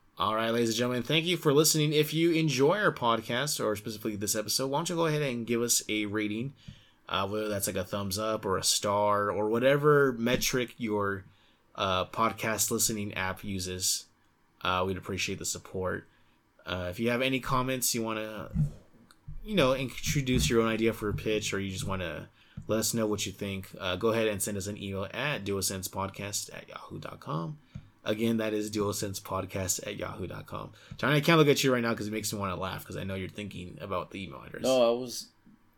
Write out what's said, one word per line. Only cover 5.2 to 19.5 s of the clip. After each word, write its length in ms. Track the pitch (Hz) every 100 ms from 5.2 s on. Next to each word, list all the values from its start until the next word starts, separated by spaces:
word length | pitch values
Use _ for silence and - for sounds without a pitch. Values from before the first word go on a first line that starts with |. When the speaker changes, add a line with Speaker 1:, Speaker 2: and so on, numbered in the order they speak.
Speaker 1:
and 240 | 147 120 113
give 160 | 117
us 200 | 117 113 -
a 160 | 107 104
rating, 460 | 104 107 107 135 - - - - _ -
uh, 180 | 90 98
whether 220 | 107 107
that's, 180 | 104 98
like, 100 | 95
a 80 |
thumbs 340 | 90 104 98 95
up 260 | 110 110
or 140 | 107 92
a 60 |
star 680 | - - 107 101 104 101 101
or 180 | 92 107
whatever 640 | 113 127 143 147 147 139
metric 640 | 117 117 127 - 131 123 -
your, 480 | 117 104 101 98 95 _ _ _ _
uh, 300 | - 98 92 90
podcast 640 | - 113 101 113 107 -
listening 440 | 113 - 110 101
app 280 | - 92 95
uses. 640 | 107 95 90 92 92 - - _ _ _ _ _
Uh, 220 | - 92 92
we'd 120 | 92
appreciate 400 | - 95 - 98
the 80 | 92
support. 600 | - - 95 92 95 - _ _ _ _ _ -
Uh, 220 | 90 90
if 100 | 92
you 80 | 117
have 140 | 120
any 180 | 131 131
comments, 540 | 123 131 127 131 123
you 80 | 123
wanna, 480 | 113 110 110 107 76 - 147 - - - - - - -
you 120 | 208